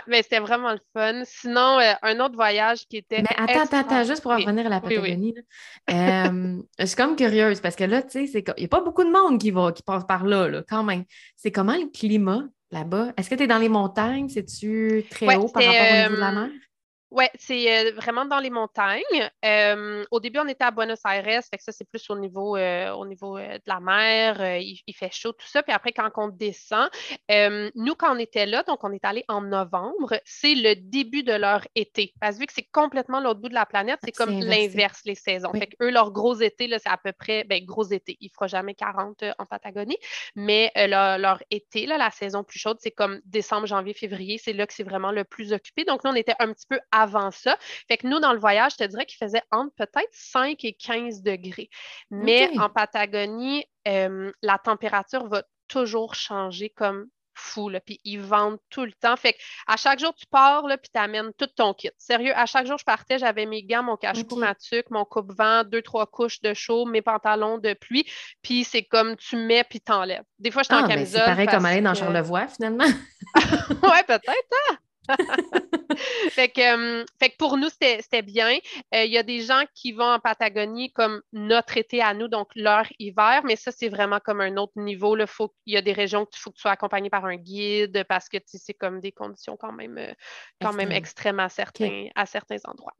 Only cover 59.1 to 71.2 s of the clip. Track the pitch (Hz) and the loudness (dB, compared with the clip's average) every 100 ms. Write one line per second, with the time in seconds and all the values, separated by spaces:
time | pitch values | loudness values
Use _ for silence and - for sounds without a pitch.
59.1 | 247 247 220 - - - 220 277 262 320 | 2 0 0 -6 -12 -2 0 2 2 0
60.1 | - - 269 269 294 285 269 - 226 208 | -6 0 6 6 6 0 -4 -4 -4 -2
61.1 | 214 220 - 277 - 214 196 170 - - | -4 -6 -6 -4 0 0 0 -8 -10 -2
62.1 | 233 254 247 233 269 254 285 - 220 - | 0 0 0 2 0 -2 -4 -2 -2 -2
63.1 | 262 247 214 214 214 196 233 247 214 202 | -2 0 -2 -4 -6 -4 -2 -2 -4 -4
64.1 | 196 226 240 220 196 - 233 240 220 202 | -4 -6 -2 -2 -2 -4 -6 -4 -4 -4
65.1 | 220 196 190 220 226 208 226 226 226 214 | -4 -4 0 4 4 2 -4 -4 -4 -4
66.1 | - 233 - 214 208 - 233 240 220 220 | -2 -4 -2 -4 -4 -2 -2 0 0 0
67.1 | 214 214 214 214 226 208 196 - 247 311 | 0 2 2 0 -2 -2 -4 -4 -2 -2
68.1 | - - - - 247 240 233 - 226 220 | -6 -18 -14 -4 -2 0 -2 2 2 2
69.1 | 226 - 240 226 240 240 226 - 202 185 | -2 -6 -4 2 2 2 -4 -2 0 0
70.1 | - - _ 220 247 262 254 233 151 135 | -6 -10 _ -4 0 4 4 4 2 0
71.1 | 220 | 2